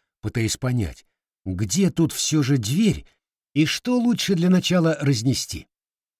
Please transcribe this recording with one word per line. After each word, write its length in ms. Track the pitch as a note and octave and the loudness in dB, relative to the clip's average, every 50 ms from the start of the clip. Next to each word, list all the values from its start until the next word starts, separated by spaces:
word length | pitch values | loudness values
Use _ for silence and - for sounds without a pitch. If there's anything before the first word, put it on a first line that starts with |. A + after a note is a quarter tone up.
| _ _ _ _ | _ _ _ _
пытаясь 360 | - G#2+ - A#2 A2 G#2 - | -8 -6 -2 -2 -2 -2 -2
понять, 480 | - C3 B2+ B2 A#2+ G2 D#2 - - - _ _ _ _ _ _ _ - | -2 -2 -2 0 -2 -2 -4 -6 -12 -20 _ _ _ _ _ _ _ -8
где 460 | F#2+ F#2 F2+ G#2+ F#2 C3 F#3 G3 E3+ | -6 -4 -4 -4 -2 0 2 2 2
тут 220 | - - E3 - | 2 2 0 0
всё 320 | - - - - D3+ D#3 C3+ | 0 -4 -4 0 0 0 2
же 140 | B2 C#3+ C3 | 2 0 0
дверь 460 | G#2 G#2 C3+ F#3+ A3+ G#3 - C#2+ - _ _ _ _ _ _ _ _ _ - | 0 0 0 2 2 2 0 -2 -6 _ _ _ _ _ _ _ _ _ -2
и 120 | C#3 D#3 | 0 0
что 320 | D3+ - - - A#3+ B3 B3 | 0 -2 -4 -2 -2 0 0
лучше 380 | A#3 A#3+ A3 - - - G3+ | 2 0 0 0 0 0 0
для 120 | D#3+ E3+ F#3 | 2 4 4
начала 480 | F3+ F#3 F3+ - F3 F#3 D#3+ D#3+ D#3 C#3+ | 4 2 2 2 2 2 2 2 0 0
разнести. 680 | D3 C#3 C#3 G#2+ A2+ C3+ B2 - - - - - - _ _ _ _ _ _ _ _ _ _ _ | 0 0 0 0 0 0 -2 -2 -4 -8 -10 -12 -14 _ _ _ _ _ _ _ _ _ _ _